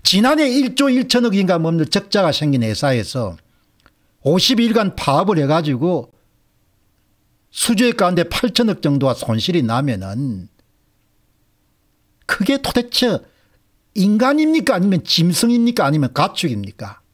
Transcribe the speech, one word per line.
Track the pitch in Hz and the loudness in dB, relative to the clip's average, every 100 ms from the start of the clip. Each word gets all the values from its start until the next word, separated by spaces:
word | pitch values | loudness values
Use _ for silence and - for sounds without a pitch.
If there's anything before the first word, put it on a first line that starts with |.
지난해 | - 190 247 311 285 | 2 2 2 2 2
일 | 254 254 - | 2 0 0
조 | 277 | 0
일천억인가 | 254 254 247 240 196 185 170 | 0 0 0 0 0 0 0
먹는 | 165 165 151 | 0 0 0
적자가 | 202 196 202 175 | -4 -2 0 0
생긴 | 135 151 135 | 0 0 0
회사에서 | 113 107 143 123 104 127 104 82 _ _ _ _ _ _ _ _ | 0 -2 0 -2 -4 -6 -8 -10 _ _ _ _ _ _ _ _
오십 | 135 180 220 240 | 0 2 2 2
일간 | 233 226 196 - | 2 2 0 -2
파업을 | - 143 190 175 | 0 0 2 0
해가지고 | 139 160 151 123 170 165 - _ _ _ _ _ _ _ _ _ _ _ _ _ _ | 2 0 0 -2 -2 -2 -6 _ _ _ _ _ _ _ _ _ _ _ _ _ _
수주액 | - - 214 247 226 | -6 -2 2 2 2
가운데 | 180 180 | 2 2
팔천억 | 170 - 247 - 226 190 | -2 -2 -2 0 0 0
정도가 | 147 143 135 120 | 0 2 0 -2
손실이 | - 110 139 175 | -2 -2 0 0
나면은 | 113 120 143 104 95 107 139 98 92 _ _ _ _ _ _ _ _ _ _ _ _ _ _ _ _ _ - | 0 0 -2 -4 -6 -6 -6 -8 -12 _ _ _ _ _ _ _ _ _ _ _ _ _ _ _ _ _ -8
그게 | - 190 277 | -2 -2 -2
도대체 | - 247 240 - 247 165 - _ _ _ _ _ _ 214 | -2 -4 -2 -2 0 -2 -6 _ _ _ _ _ _ 0
인간입니까? | 196 208 254 294 311 320 - 180 | 2 4 2 2 2 2 2 2
아니면 | 196 180 | 2 0
짐승입니까? | - - 170 160 233 240 233 233 147 | 0 0 0 2 2 2 2 0 0
아니면 | 151 131 | 0 0
가축입니까? | - 185 - 170 104 98 - 101 104 _ | 0 -2 -2 -6 -6 -10 -14 -16 -16 _